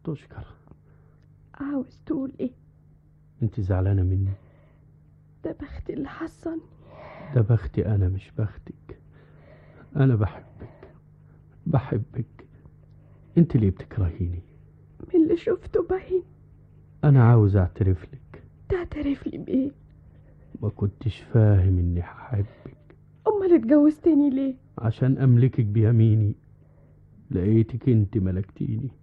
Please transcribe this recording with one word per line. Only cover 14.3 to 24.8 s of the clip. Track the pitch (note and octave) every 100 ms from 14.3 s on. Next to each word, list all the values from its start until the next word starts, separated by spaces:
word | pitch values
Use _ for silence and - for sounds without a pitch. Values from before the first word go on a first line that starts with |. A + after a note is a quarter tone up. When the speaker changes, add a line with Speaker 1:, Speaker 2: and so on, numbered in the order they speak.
| F2 - - - _ _ -
Speaker 2:
من | - F4+
اللي | D#4+ E4+
شفته | - F#4 - G4+ F4
بعيني. | F#4 - F#4 F4 - - - - - - -
Speaker 1:
أنا | D3+ C3+
عاوز | A#2 A#2+ G#2 G2+
أعترف | F#2 - F#2+ F#2 -
لك. | - - - - _ -
Speaker 2:
تعترف | F#4 F4 D4+ C#4+ C#4 -
لي | -
بإيه؟ | - C4 C4+ - - - - - - - - -
Speaker 1:
ما | G#2
كنتش | - G2+ - A#2 -
فاهم | - A#2+ G#2+ G2+ F#2 F2+
إني | F2 F2
هحبك. | E2+ - - G#2+ G2+ - - - _ - _ _ -
Speaker 2:
أمال | G#4 F#4+
اتجوزتني | E4+ A3+ D4 D4 D4+ - D4+ C#4+
ليه؟ | C4 C4+ C4 _
Speaker 1:
عشان | -